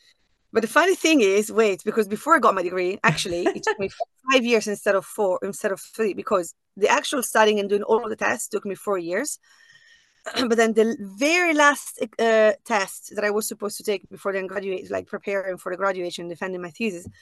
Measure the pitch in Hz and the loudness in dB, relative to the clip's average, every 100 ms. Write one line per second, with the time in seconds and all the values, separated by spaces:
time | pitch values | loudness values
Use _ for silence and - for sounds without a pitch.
0 | _ _ _ _ _ 220 220 302 359 370 | _ _ _ _ _ -2 2 4 4 4
1 | 320 311 196 196 214 202 220 185 214 220 | 4 6 6 4 2 2 2 2 -2 -2
2 | 196 208 285 330 226 190 175 185 180 202 | 0 -2 2 4 4 2 0 -2 -4 0
3 | 220 156 202 170 185 - 427 415 392 - | 0 0 -2 -2 -2 -2 -4 -4 -4 -8
4 | - _ 262 269 240 226 214 202 214 196 | -12 _ 2 2 4 2 0 -4 0 0
5 | - - 196 180 196 - 208 190 - - | 0 -2 -2 -2 -4 -4 -4 -4 -8 -4
6 | 220 175 - 196 165 - _ - 196 262 | -4 -4 -2 -2 -2 -10 _ -2 2 2
7 | 294 294 - 226 214 214 202 202 - 220 | 0 -4 0 2 4 4 0 -2 2 0
8 | 220 214 202 226 - 202 202 185 - 196 | 0 -4 -2 -2 -4 -8 -6 -8 -4 -4
9 | 165 185 294 - _ _ _ - _ _ | -2 -4 -4 -8 _ _ _ -20 _ _
10 | _ _ - 233 254 226 226 220 220 214 | _ _ -10 -2 0 4 4 4 2 0
11 | 196 196 285 349 349 302 294 285 - - | -8 -2 2 2 2 4 4 4 -4 -8
12 | 240 - 226 220 214 208 - 220 190 - | -8 -2 2 6 4 2 -2 -2 -2 -8
13 | - 202 208 208 214 214 202 - - 196 | -14 -4 -2 -2 -4 -6 -10 -8 -4 -6
14 | - 190 202 190 185 196 196 190 185 190 | -6 -10 -6 -4 -4 -6 -6 -6 -6 -8
15 | 185 202 - 196 190 180 190 180 196 190 | -6 -10 -6 -4 -4 -8 -8 -4 -2 -2
16 | 175 165 175 170 190 180 175 - 226 175 | -6 -8 -10 -10 -8 -8 -10 -6 -6 -6
17 | 180 - | -14 -20